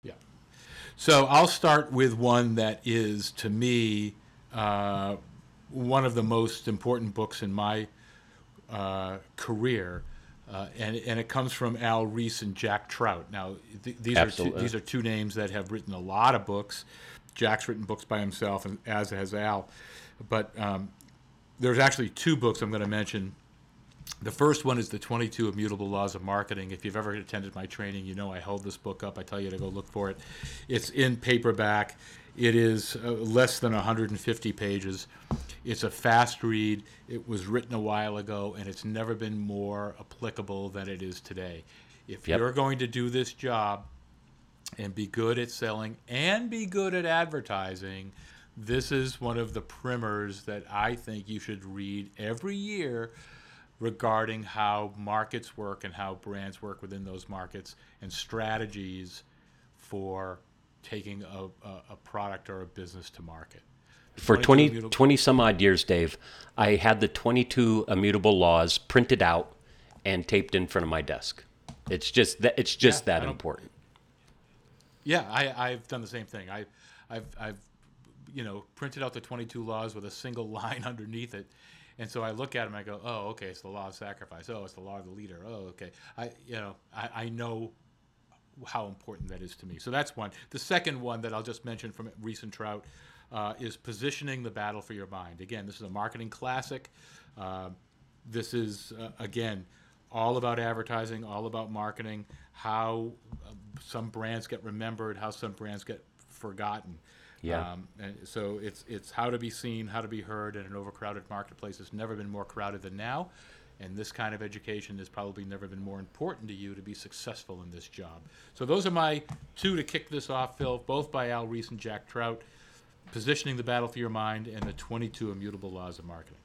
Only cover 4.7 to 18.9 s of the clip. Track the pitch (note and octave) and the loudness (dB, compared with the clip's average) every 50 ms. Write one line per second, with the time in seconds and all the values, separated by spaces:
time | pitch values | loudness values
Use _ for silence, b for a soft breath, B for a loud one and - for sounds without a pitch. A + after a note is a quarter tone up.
4.7 | G#2 G2+ G2+ G2+ G2+ G2 G2 G2 G2+ - - - - - - - - - - - | 2 2 2 0 0 0 0 -2 -2 -4 -8 -16 -20 -20 -20 -20 -20 -20 -20 -12
5.7 | - C3 B2 A#2+ C3 C3+ C3+ B2+ A#2 A#2 A2+ A2 A#2 A#2 A2+ A2+ A2+ - - - | -6 -4 0 4 4 6 6 4 4 2 2 4 4 4 4 4 0 -4 -4 -4
6.7 | A2 G2 - A#2+ B2 A#2+ A2+ G#2+ G2 - A2 G#2 - - - G2+ G2 G2+ G#2 G#2 | -4 -2 2 2 2 2 0 -4 -2 -2 -2 -2 -2 -6 -4 -2 0 0 0 0
7.7 | G#2+ G#2+ G#2+ G#2+ b b b b b b b b b b b b - - - - | 0 0 -4 -6 b b b b b b b b b b b b -20 -20 -16 -10
8.7 | A#2 G#2 G2 F#2+ F#2+ F#2+ F#2+ F#2+ F#2+ G2 F#2 - - - - - A#2 G#2+ A2 B2+ | -6 -4 -4 -2 -2 -2 -4 -4 -6 -8 -12 -16 -14 -12 -4 -4 -2 0 2 2
9.7 | B2 A2 F#2 F2+ F2 E2+ - b b b b b b b b - G#2 F#2+ G2 F2 | 2 2 0 -4 -6 -8 -8 b b b b b b b b -12 -8 -8 -8 -8
10.7 | - - A2+ G#2+ A2 A#2 - B2 A#2 A2+ A2 - - C3+ C3 B2+ B2+ - C3 A#2+ | -6 -6 -4 -2 -2 -4 -2 -2 0 0 -2 0 0 0 0 0 -2 -2 -2 -2
11.7 | A#2 A#2 A#2+ A2+ A2+ A2+ A2+ G#2+ G#2+ A#2 A#2 A#2 A2 - - G2+ F#2+ - - A2 | -2 0 2 2 4 4 2 0 0 0 -2 -2 -2 -2 -4 -4 -4 -2 0 2
12.7 | G2+ G#2 - - - - A#2+ A2 F#2+ E2+ E2+ - G2 G2+ F#2+ F#2 G2 - - - | 2 0 0 -4 -2 0 2 2 2 0 -4 -10 -8 -8 -8 -8 -10 -12 -14 -18
13.7 | G#2+ G#2+ G2 B2+ A#2+ - A2+ A#2 B2 F2+ E2 - - - F2+ F2 - F2+ - A#2 | -18 -12 -10 -10 -10 -6 -2 4 8 8 8 6 6 0 0 0 2 2 0 0
14.7 | A2 A2 - - - B2+ A2+ A2+ A2 G#2+ G#2+ G#2 G2 G#2+ G#2 G2+ F#2+ G#2 F#2+ F#2+ | 0 -4 -6 -2 -2 0 0 0 0 0 -2 -2 -2 -2 -2 -2 -2 -4 -4 -4
15.7 | G#2 A2+ - - G2 F2+ F2+ F#2 F#2+ G2+ A2+ B2+ C3 A2+ G2+ - G2+ G2+ G#2 - | -6 -6 -6 -8 -8 -8 -6 -2 2 6 8 8 8 6 2 0 -2 -4 -2 -4
16.7 | - - - B B B B B B B B - - - A#2 A2 G#2+ G#2+ - - | -10 -12 -12 B B B B B B B B -18 -4 2 2 4 4 2 0 -2
17.7 | A#2 G#2 G#2+ F#2+ A2 - - - A2 G#2 G2+ G2+ F2+ - A2 G#2 G2 F#2+ - G2 | -4 -4 -4 -6 -6 -6 -4 -4 -2 -2 -2 -2 -2 -2 -2 0 0 -2 -2 -6
18.7 | G2 G2+ - - | -8 -8 -6 -2